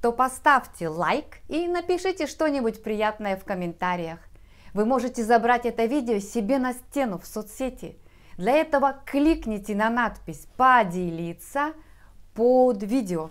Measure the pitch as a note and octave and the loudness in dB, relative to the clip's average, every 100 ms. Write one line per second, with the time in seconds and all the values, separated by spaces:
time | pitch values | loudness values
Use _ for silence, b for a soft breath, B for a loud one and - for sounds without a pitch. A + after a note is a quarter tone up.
0 | A#3+ A#3 B3+ - D#4 C4+ B3+ - E3 D#3+ | 0 0 -2 2 4 4 2 -8 -6 -2
1 | E3 A3+ - - - D4+ F4 F4 F4 F4+ | 0 0 -2 -18 -6 -4 -2 -2 0 0
2 | F4+ F#4 D4 - D#4 C#4+ A3+ A3 - G#3+ | 0 -2 -6 0 0 2 -2 -4 -6 -2
3 | G#3+ G#3+ G#3 F#3+ - F#3+ F3 E3 F3+ F3 | -2 -2 -4 -4 -4 -6 -4 -4 -4 -2
4 | E3 E3 - b b b b G3 A3 C4 | -6 -10 -18 b b b b -2 2 2
5 | A#3+ A#3+ A3 A#3+ A3+ A#3+ A#3+ A#3 A3+ D4 | 0 -4 4 4 4 0 0 0 0 0
6 | A#3+ G#3 G3 A#3 G3+ C4+ B3+ B3 - C#4+ | 0 -2 -2 -4 0 0 0 -6 -6 -4
7 | B3+ F3 - A3 G#3+ - C4 B3+ D#3+ - | -2 -4 -8 -10 -10 -8 -8 -8 -16 -16
8 | b b b b F#3 C#4+ D#4 C#4 C4+ C4 | b b b b 2 2 4 2 2 -2
9 | - C#4 D4+ D#4+ A#3+ G#3+ G3+ G#3 A3 A#3+ | -4 2 2 2 -2 -6 -4 -2 0 0
10 | A3+ G#3 - D#3 - - C4 B3+ G3 F3 | -2 -4 -14 -14 -16 2 6 6 4 0
11 | F3+ E3 E3+ F3 - C#4+ D4 D#4 b b | -4 -4 -8 -10 -8 -4 -4 -6 b b
12 | b b - - A#3+ B3+ B3+ G#3+ G3+ C4 | b b -16 0 4 6 4 2 -2 -2
13 | G3+ F3 D#3+ | -2 -4 -6